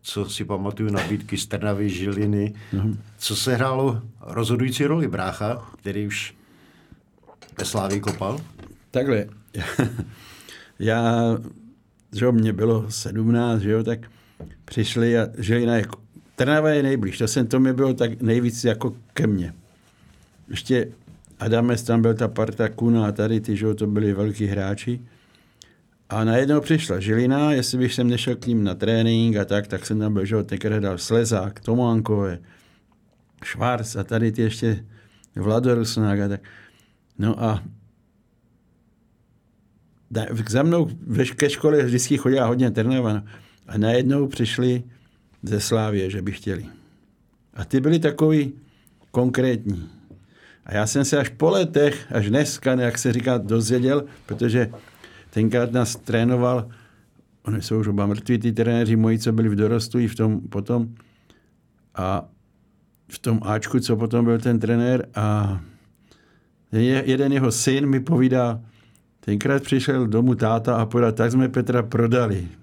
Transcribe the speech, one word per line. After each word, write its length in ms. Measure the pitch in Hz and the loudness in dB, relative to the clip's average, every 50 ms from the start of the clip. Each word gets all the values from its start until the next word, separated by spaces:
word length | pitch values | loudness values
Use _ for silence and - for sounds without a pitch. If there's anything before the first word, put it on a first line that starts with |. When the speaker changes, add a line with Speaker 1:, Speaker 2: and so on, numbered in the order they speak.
| _ | _
Speaker 1:
co 280 | - - - 101 90 | -8 -6 -6 -6 -6
si 140 | - - 107 | -6 -8 -6
pamatuju, 460 | 85 101 92 98 101 101 101 110 107 | -6 -6 -4 -4 -6 -6 -4 -4 -2
nabídky 460 | 101 95 92 85 104 104 104 - 104 | -2 -2 -2 -2 -4 -6 -4 -6 -6
z 100 | 87 - | -6 -6
Trnavy, 440 | - - 87 90 107 104 98 104 104 | -6 -6 -4 -2 -2 -2 -2 -2 -4
Žiliny. 640 | 92 87 95 101 101 95 104 104 104 101 101 104 104 - - - - | -4 -4 -4 -4 -2 -2 -2 0 0 0 0 -2 -4 -10 -12 -6 -4
Speaker 2:
Mhm. 260 | 98 98 110 104 107 - - - _ | -2 -2 -2 -4 -6 -10 -16 -18 _
Speaker 1:
Co 180 | - - 104 | -8 -6 -6
se 180 | 101 - 131 127 | -4 -2 -2 0
hrálo 480 | 117 131 131 131 131 135 135 117 113 117 - - - | 0 0 0 0 0 0 0 -2 -2 -8 -10 -20 -20
rozhodující 680 | - - - 110 113 113 123 110 127 131 127 - 147 | -18 -10 -6 -6 -2 -2 0 0 0 -2 -2 -2 0
roli, 220 | 143 156 165 160 127 | 0 0 0 -2 -2
brácha, 600 | - 92 92 95 - - 107 107 120 131 - - - - | -4 -4 -4 -6 -6 -4 -4 -6 -6 -6 -10 -18 -20 -12
který 280 | _ 101 98 101 104 | _ -8 -6 -4 -4
už 280 | 104 104 - - - - _ _ _ _ _ _ _ _ - _ _ - _ _ _ _ _ _ - - _ - - - - | -4 -6 -6 -8 -10 -14 _ _ _ _ _ _ _ _ -20 _ _ -20 _ _ _ _ _ _ -20 -20 _ -20 -20 -12 -10
ve 60 | - | -8
Slávii 360 | - - 110 95 98 98 101 | -4 -2 -2 -2 -2 -4 -4
kopal? 400 | 101 104 90 - 95 98 120 151 160 - - - - - - - _ _ | -4 -4 -6 -4 -6 -6 -6 -6 -10 -14 -18 -20 -20 -20 -20 -20 _ _
Speaker 2:
Takhle. 360 | - 131 131 139 127 104 101 - - - - _ - 107 90 - - - 127 107 120 113 80 | -4 -2 0 0 0 -2 -2 -6 -12 -20 -20 _ -10 -10 -8 -6 -2 -2 -2 -2 -2 -8 -10
<laughs> 720 | - - - - - - - - - - - - - _ _ | -10 -12 -20 -20 -20 -20 -20 -20 -20 -20 -20 -20 -20 _ _
Já, 440 | 98 107 110 117 117 117 117 117 117 117 117 117 113 - - - - - - _ _ _ _ _ _ _ - | -2 -2 0 2 2 2 2 2 2 0 0 -2 -4 -10 -18 -20 -20 -20 -20 _ _ _ _ _ _ _ -4
že 120 | 107 123 | 0 2
jo, 80 | 123 120 | 4 4
mně 200 | 113 110 110 107 | 4 2 2 0
bylo 380 | 98 110 113 113 110 107 107 | 0 2 2 2 2 0 -4
sedmnáct, 680 | 107 - - - 101 110 110 113 117 117 120 120 117 110 | -8 -8 -8 -6 -4 -2 0 2 2 2 2 2 0 0
že 100 | 98 104 | 0 0
jo, 120 | 107 110 113 | 0 0 0
tak 140 | 117 117 113 117 - _ _ _ _ _ _ - - - - _ | -2 -4 -6 -6 -18 _ _ _ _ _ _ -20 -20 -20 -20 _
přišli 540 | - - 131 107 - - 120 117 117 117 117 | -8 -4 -2 -2 -2 0 0 2 4 4 2
a 80 | 110 110 113 - | 0 0 -4 -8
Žilina 380 | - 90 113 120 120 117 117 | -2 0 0 2 2 2 2
je, 80 | 113 101 110 - - - _ _ - _ _ _ | 0 0 -2 -8 -16 -20 _ _ -20 _ _ _
Trnava 340 | - 131 131 151 151 151 156 | -2 0 2 2 2 4 2
je 120 | 151 147 139 | 2 2 2
nejblíž, 360 | 135 139 127 104 98 90 - | 2 0 0 -2 -4 -2 -2
to 100 | 120 107 | -4 -2
jsem, 180 | - 139 123 | 0 0 0
to 140 | 110 123 131 | 2 2 2
mi 120 | 131 131 127 | 4 4 4
bylo 220 | 127 135 135 127 | 2 2 0 2
tak 280 | 127 123 117 113 113 123 | 0 0 -2 -2 -2 0
nejvíc 420 | 113 113 123 120 120 117 120 - | 2 2 2 2 0 -2 0 0
jako 320 | 123 107 110 - 127 107 - - _ _ | 0 0 0 -2 -6 -6 -6 -18 _ _
ke 140 | - - | -2 0
mně. 280 | 110 104 95 87 82 - - - _ _ _ _ _ _ _ _ - - _ _ _ _ _ - - | 0 0 0 -2 -6 -8 -14 -20 _ _ _ _ _ _ _ _ -20 -20 _ _ _ _ _ -18 -12
Ještě 400 | - - - - 131 123 113 - - - _ - - - _ - - _ | -10 -10 -2 0 0 0 0 -2 -8 -18 _ -20 -20 -20 _ -20 -14 _
Adames, 440 | - 110 113 113 117 120 120 110 117 | -2 0 2 2 4 2 0 0 0
tam 200 | - 117 113 113 | 0 2 4 4
byl 120 | 117 113 | 4 2
ta 140 | 110 120 110 | 2 0 -2
parta 400 | 117 - 110 110 104 - 117 104 | 0 -2 -2 -2 0 -2 -2 -2
Kuna 380 | 110 - 113 117 117 113 107 | -2 0 2 2 4 4 2
a 60 | 104 101 | 0 0
tady 280 | - 110 110 113 110 | 0 0 0 0 -2
ty, 160 | 110 113 107 | -2 -2 -4
že 100 | 98 107 | -2 0
jo, 80 | 110 107 | -2 0
to 120 | 104 110 | 0 -2
byli 260 | 104 104 107 107 104 101 | -2 0 0 2 0 0
velký 340 | 95 101 107 101 101 107 | 0 0 -2 -2 -2 -2
hráči. 540 | 98 101 98 95 98 101 101 - 120 120 123 123 120 - _ _ _ _ _ _ _ _ _ - _ _ _ _ _ _ _ _ _ | -2 -2 -2 -2 -4 -6 -6 -6 -8 -8 -8 -10 -18 -20 _ _ _ _ _ _ _ _ _ -20 _ _ _ _ _ _ _ _ _
A 160 | - 107 110 | -4 -2 0
najednou 360 | 110 113 123 139 139 147 151 | 2 2 2 2 4 2 0
přišla 400 | 147 - 160 156 160 - 95 95 | 2 2 0 0 0 -2 -4 -2
Žilina, 520 | 95 104 110 113 123 123 135 143 147 151 151 | 0 0 2 2 2 2 2 2 2 2 2
jestli 260 | 131 123 - - 127 | 0 0 -2 0 0
bych 160 | 127 120 - | 0 0 0
sem 140 | - 123 120 | 2 2 2
nešel 280 | 120 120 - 127 123 | 2 0 0 -2 -4
k 100 | 110 - | -4 -2
ním 180 | 127 120 113 104 | 0 0 2 2
na 100 | 101 92 | 0 0
trénink 640 | - - 101 113 110 113 113 113 113 117 117 110 | 0 0 2 2 2 4 4 4 4 4 2 2
a 80 | 104 98 | 2 0
tak, 220 | - 98 104 101 | 0 0 -2 -2
tak 200 | 104 - 95 - | -2 -6 -8 -4
jsem 120 | - 110 107 | -4 -2 -2
tam 160 | 107 107 104 | 0 0 0
byl, 100 | 101 95 | 0 0
že 100 | 101 110 | 0 0
jo, 80 | 107 98 | -2 -2
tenkrát 340 | - 110 98 - 107 104 | -2 -6 -4 -2 -2 -2
hrál 220 | 107 101 98 90 85 | 0 0 -2 -4 -4
Slezák, 640 | - - 113 113 117 110 117 98 92 101 101 - | -4 0 2 2 2 2 0 -2 -2 -4 -8 -10
Tománkové, 800 | - - 120 123 123 120 113 113 107 110 107 101 98 95 87 87 90 - - _ _ _ _ _ _ _ _ _ _ _ _ _ _ _ _ _ - | -4 -2 0 2 2 2 2 0 2 0 0 0 0 -2 -4 -8 -12 -18 -20 _ _ _ _ _ _ _ _ _ _ _ _ _ _ _ _ _ -12
Švarc 520 | - - 117 113 123 123 117 113 110 - | -12 -6 -4 -2 -2 -2 -2 -4 -6 -6
a 80 | 110 95 | -8 -6
tady 280 | - 117 110 117 113 107 | -2 0 0 2 2 2
ty 100 | 120 117 | 2 0
ještě 420 | 110 110 - - 117 107 - - - - - _ _ _ _ _ _ _ | 0 0 0 0 0 0 -2 -4 -12 -20 -20 _ _ _ _ _ _ _
Vlado 380 | 104 98 104 107 117 123 127 120 | -4 0 2 2 2 2 2 2
Rusnák 460 | 117 113 110 - 113 110 104 101 101 | 2 0 -2 -2 0 0 0 2 0
a 80 | 101 98 | 0 -2
tak. 120 | 101 95 - - - - - - _ _ _ _ _ _ _ _ _ - | -4 -6 -8 -16 -20 -20 -20 -20 _ _ _ _ _ _ _ _ _ -2
No 240 | 101 113 110 - 117 | -2 -2 0 0 0
a 180 | 110 107 101 - - - - _ _ _ _ _ _ _ _ _ _ _ _ _ _ _ _ _ _ _ _ _ _ _ _ _ _ _ _ _ _ _ _ _ _ _ _ _ _ _ _ _ _ _ _ _ _ | -2 -2 -2 -6 -10 -18 -20 _ _ _ _ _ _ _ _ _ _ _ _ _ _ _ _ _ _ _ _ _ _ _ _ _ _ _ _ _ _ _ _ _ _ _ _ _ _ _ _ _ _ _ _ _ _
da-, 160 | 110 113 - - - 113 113 110 | -6 -6 -6 -4 -4 -6 -4 -2
za 140 | 107 127 143 | 0 2 2
mnou 280 | 165 170 170 160 - - - - | 4 4 2 2 0 -4 -10 -8
ve 160 | - 117 - 131 | -4 0 0 0
š-, 120 | - - | 0 2
ke 160 | - 147 143 | 0 2 2
škole 320 | 143 - - 151 151 147 135 | 2 2 2 4 4 4 4
vždycky 340 | 123 120 123 - - 147 | 4 2 0 2 2 0
chodila 300 | 131 - 131 131 135 127 | 2 2 2 2 4 4
hodně 240 | 113 120 123 131 120 | 2 4 4 2 2
Trnava, 420 | 107 113 107 123 131 131 123 110 107 | 2 2 0 2 2 2 2 0 0
no. 100 | 104 104 107 - - - - _ _ _ | -2 -4 -8 -18 -20 -20 -20 _ _ _
A 120 | - - 104 | -6 -2 0
najednou 480 | 104 110 117 123 127 123 139 143 143 135 | 2 4 4 4 4 2 2 2 0 -2
přišli 540 | 139 - 120 113 - - 123 127 123 123 123 - - - _ _ _ _ _ _ _ _ - | 0 -2 -2 -2 0 0 0 0 0 0 -4 -8 -18 -20 _ _ _ _ _ _ _ _ -6
ze 180 | - 107 104 | -4 -2 -2
Slávie, 500 | 101 - 117 110 110 107 104 101 95 95 | 0 0 0 0 0 0 0 -2 -2 -2
že 120 | 95 104 92 | -4 -4 -6
by 100 | 98 95 | -6 -8
chtěli. 340 | - - 104 98 85 80 - - - - _ _ _ _ _ _ _ _ _ _ _ _ _ _ | -8 -6 -8 -6 -6 -8 -14 -18 -20 -20 _ _ _ _ _ _ _ _ _ _ _ _ _ _
A 100 | 117 101 | -12 -8
ty 160 | - - 135 | -2 -2 0
byli 180 | 131 151 165 165 | 2 2 2 2
takový 540 | 160 151 151 - 156 156 156 156 143 135 - - - _ _ _ _ _ _ _ _ _ | 2 0 0 2 2 4 4 4 2 0 -6 -12 -20 _ _ _ _ _ _ _ _ _
konkrétní. 800 | - 123 127 127 127 131 127 131 120 110 - 101 98 87 82 - - - - _ - - _ _ _ _ _ - - _ _ | 0 2 2 2 2 2 2 2 0 0 -2 -4 -6 -6 -6 -12 -16 -20 -20 _ -20 -20 _ _ _ _ _ -20 -20 _ _
A 80 | - - | -6 -2
já 120 | 104 107 | -2 -2
jsem 180 | 107 - 139 139 | 0 0 0 0
se 140 | 135 - 147 | 2 2 0
až 100 | 131 - | 0 -2
po 220 | - - 151 160 | -2 0 2 2
letech, 560 | 190 196 185 160 170 156 147 147 143 - - - - | 4 2 0 2 2 4 4 4 2 -2 -10 -4 -2
až 160 | 110 104 104 | -2 0 2
dneska, 440 | 107 139 151 - - - - 135 131 127 | 2 2 2 0 -2 -2 0 0 2 2
jak 180 | 123 120 113 - | 0 0 -2 0
se 140 | - 131 113 | -2 0 0
říká, 260 | 120 113 131 127 120 | 0 0 0 0 0
dozvěděl, 640 | 98 101 110 117 110 110 123 123 123 131 139 147 143 143 - - - | 0 0 0 0 2 2 2 2 2 2 2 0 -2 -4 -16 -20 -12
protože 440 | - 107 110 120 120 107 123 117 107 117 - - - - - - - - - - - | -12 -6 -2 -2 0 2 2 0 0 -4 -14 -20 -20 -20 -20 -20 -20 -20 -20 -20 -8
tenkrát 420 | - 110 110 110 107 123 120 117 117 | -2 0 0 2 2 2 0 2 0
nás 240 | 123 120 123 - | 0 0 0 -2
trénoval, 720 | - - - 113 117 117 120 127 123 120 123 127 123 110 120 - - - _ _ _ _ _ _ _ _ _ _ _ _ | -10 -6 -2 0 2 2 2 2 2 2 2 0 0 -2 -6 -12 -20 -20 _ _ _ _ _ _ _ _ _ _ _ _
oni 200 | - 107 110 87 | -6 -4 -4 -4
jsou 180 | - 110 110 | -2 -2 0
už 60 | 107 104 | 0 0
oba 180 | 101 101 101 | 0 0 2
mrtví, 320 | 101 104 107 - - 123 117 | 0 0 -2 0 0 0 0
ty 140 | 110 120 110 | 2 0 0
trenéři 440 | 113 113 117 117 117 120 110 113 | 2 0 2 2 2 2 2 2
moji, 220 | 110 110 113 113 113 | 4 4 4 2 2
co 140 | 113 120 113 | 0 0 0
byli 160 | 110 113 110 | 2 2 2
v 60 | 104 | 2
dorostu 440 | 101 107 107 117 117 113 - - 123 | 2 2 2 2 0 -2 -2 -2 0
i 100 | 120 110 | 0 0
v 60 | 113 | 0
tom 260 | - 113 110 107 101 | 0 0 0 0 -2
potom. 480 | 107 107 - 101 101 - 123 120 117 117 117 113 - _ _ _ _ _ - _ _ _ _ _ _ _ _ _ _ _ _ | -4 -6 -8 -8 -4 -2 -2 -2 -2 -4 -6 -18 -20 _ _ _ _ _ -20 _ _ _ _ _ _ _ _ _ _ _ _
A 340 | - 92 92 95 90 - - _ _ _ _ _ _ _ _ _ _ _ _ _ _ _ _ | -6 -4 -2 -2 -4 -6 -8 _ _ _ _ _ _ _ _ _ _ _ _ _ _ _ _
v 100 | - - | -20 -8
tom 220 | - 120 113 107 104 | -2 0 0 0 0
Ačku, 380 | 95 107 110 - - - 127 | -2 -2 -2 -4 0 -2 -2
co 160 | - - 120 | 2 2 0
potom 280 | 107 117 110 117 120 120 | 0 0 0 2 2 2
byl 140 | 117 117 113 | 4 2 2
ten 200 | 117 127 120 113 | 2 0 0 2
trenér, 460 | 110 107 120 117 117 123 127 123 - - - | 2 2 2 2 2 2 0 0 -2 -4 -4
a 460 | 104 107 107 104 104 104 101 95 90 80 - - _ _ _ _ _ _ _ _ _ _ _ _ _ _ _ _ _ _ _ - | -2 0 0 2 2 0 0 -2 -4 -8 -12 -20 _ _ _ _ _ _ _ _ _ _ _ _ _ _ _ _ _ _ _ 0
je-, 300 | 110 113 123 131 135 135 | 2 2 4 2 2 2
jeden 260 | 135 131 127 139 139 143 | 2 2 2 2 2 2
jeho 200 | 135 131 120 110 | 2 2 2 0
syn 340 | - - - 131 135 143 | 0 0 2 2 2 2
mi 140 | 139 135 135 | 2 0 0
povídá, 600 | 131 - 170 123 131 127 127 127 123 120 117 113 117 - _ _ _ _ _ _ _ _ _ _ | 0 0 2 4 4 4 4 2 2 0 -2 -4 -8 -14 _ _ _ _ _ _ _ _ _ _
tenkrát 420 | - - 104 104 - 131 139 139 139 | -4 -2 -2 0 0 0 0 0 0
přišel 440 | - - 131 131 - 135 131 127 | 0 0 0 2 2 0 0 0
domů 280 | 110 104 113 120 127 123 | 2 2 2 4 4 2
táta 420 | - 135 - 113 113 110 127 123 | 2 2 0 0 0 0 0 0
a 100 | 113 113 | 0 0
povídá, 260 | 110 113 120 120 113 110 | 0 2 2 2 2 2
tak 200 | 113 113 117 120 | 2 0 2 4
jsme 160 | 131 131 123 | 2 2 2
Petra 340 | - 131 117 120 123 123 113 | 0 -2 -2 0 0 0 0
prodali. 640 | 117 117 113 117 117 120 127 120 110 101 95 87 85 - - | 0 0 0 2 4 2 2 2 0 -2 -4 -4 -8 -12 -18